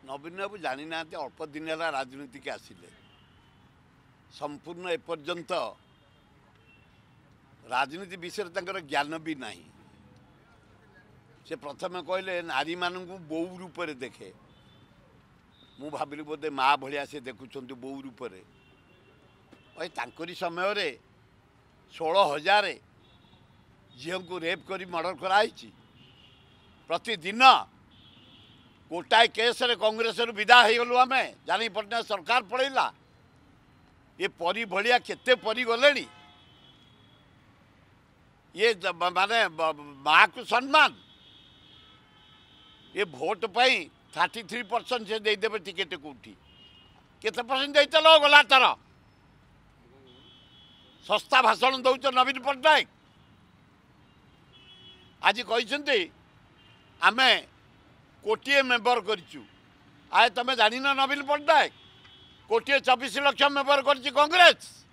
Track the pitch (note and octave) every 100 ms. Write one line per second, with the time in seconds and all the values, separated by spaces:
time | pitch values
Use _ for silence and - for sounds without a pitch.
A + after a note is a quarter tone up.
0 | C3+ C#3 D#3 F3+ G3 G#3 D3 C3 D#3 E3
1 | D#3+ F3 C3+ _ D#3+ D3 D#3+ D#3+ E3 C#3
2 | C3 C3+ C#3 C#3 C#3 G#2+ - F#2+ F2 _
3 | _ _ _ _ _ _ _ _ _ _
4 | _ _ _ - D3 D3 D#3+ F3 F3+ D#3+
5 | C#3 E3 C#3+ F3 D#3 F3 A2+ - _ _
6 | _ _ _ _ _ _ _ _ _ _
7 | _ _ _ _ _ _ A#2 B2 C#3 E3
8 | F#3+ F#3 E3+ G#3 F#3 F3 F3+ F#3+ D3 C#3+
9 | D3 D#3+ D#3 D3 A2+ F2 D#2+ - - _
10 | - - _ _ _ _ _ _ _ _
11 | _ - _ _ - D#3+ C#3+ C#3 F3 F3+
12 | D#3 F#3 F#3 F3+ E3+ C#3 D3+ F3 F3 F#3
13 | F3+ F#3+ D#3 D#3+ F3 F3+ F3+ D#3 E3 C3+
14 | B2 - G2 - - _ _ _ _ _
15 | _ _ _ _ _ _ - - D3 C3
16 | C#3+ D3 D3+ D3+ D3+ C#3 C3 C#3+ C3+ C#3+
17 | C#3 D3 B2 A2 C3 C#3 B2 B2+ C3 C#3
18 | C3+ A2+ B2 F#2 _ _ _ _ _ _
19 | _ _ _ _ _ _ _ - F3 -
20 | A#2+ - E3+ F3 F3 E3+ F#3+ G#3 E3+ A#2
21 | _ _ _ _ _ _ _ _ _ -
22 | D#3+ F#3 F3 D3 E3 G3+ G3 C3+ _ _
23 | _ _ _ _ _ _ _ _ _ B2
24 | D3 F#3 F3 F3+ E3 F3+ D#3 F#3+ F#3 F3
25 | E3+ E3+ F#3 G3 A3 - A2+ - _ _
26 | - _ - _ _ _ _ _ - E3
27 | - G#3+ E3 A3 C4 F#3 G2+ _ _ -
28 | - - - - - - _ _ _ E3+
29 | D#3+ A3+ A#3 - A#3 A3+ B3 G#3+ A3 A3
30 | A3+ F#3+ A#3 G#3 G#3 A#3+ A3 A#3 A#3+ B3
31 | B3+ C4 E3 - - F#3 A3+ F#3+ G#3 A#3
32 | G#3+ G3 D#3+ B3 G3 B3 C4 C4 B2+ -
33 | _ _ _ _ _ _ _ _ _ _
34 | _ - F#3+ - E3+ G3 A3 F#3 A3+ B3
35 | - F#3 - B3+ G#3+ A3 A#3+ A#3 C#4+ C4
36 | B2 - - - _ _ - _ _ _
37 | _ _ _ _ _ _ _ _ _ _
38 | _ _ _ _ _ E3 A3 G3+ F#3 E3+
39 | F3 F3+ G3 A#3 G3 D#3+ D#3+ D3+ D3 C#3
40 | C#3+ E3 G#3+ B3 G#3+ A#3 C4+ D4+ C4+ -
41 | - _ - - - - - - - -
42 | _ _ - - _ _ - _ - E3+
43 | G3 B2+ D#3+ G3+ A3 G#3+ B3+ A#3 D3 _
44 | _ D3+ F3 A3+ F#3+ A#3 G#3 A#3 F3+ B3
45 | G3+ A3 G#3+ G#3 G#3+ G#3+ F3 F3+ F3+ F3
46 | D3 B2+ A2+ F#2+ _ - - _ _ _
47 | _ _ G#3+ A3+ A#3 C4+ C#4+ C#4+ C#4+ D#4+
48 | D#4 D#4+ C#4+ D4 C#4+ C4+ A3 A#2 _ _
49 | _ _ _ _ _ _ _ _ _ _
50 | C3 - - - _ - - _ - _
51 | - G3+ - C4+ A#3 G3+ B3+ C4 B3+ C4
52 | C4 B3+ B3+ C4 C4 C4+ D4+ D4 E3 _
53 | _ _ _ _ _ _ _ _ _ _
54 | _ _ _ _ _ - - - - -
55 | - _ - G#3 A3 A3+ A3+ C#4+ D4 A#3+
56 | E3+ - _ _ _ _ _ _ _ _
57 | F3+ A3+ C4 F#3+ - _ _ _ _ _
58 | _ _ G#3 G#3+ C4 C#4 C4 A#3+ A3 A#3+
59 | F#3+ G#3 D#3 D3 G#2 _ _ _ _ _
60 | - F3+ A#3 B3 B3 B3 G#3+ B3 C#4 C4+
61 | C4+ C#4+ C#4 D4 D4 D4+ E3+ - - -
62 | - - - - - A3+ A3+ C#4 B3+ B3+
63 | B3+ G#3+ C#4+ B3+ C#4 C#4 C4+ C#4+ C4 C#4
64 | C4+ C4 D4 F4+ E4+ A3+ - - _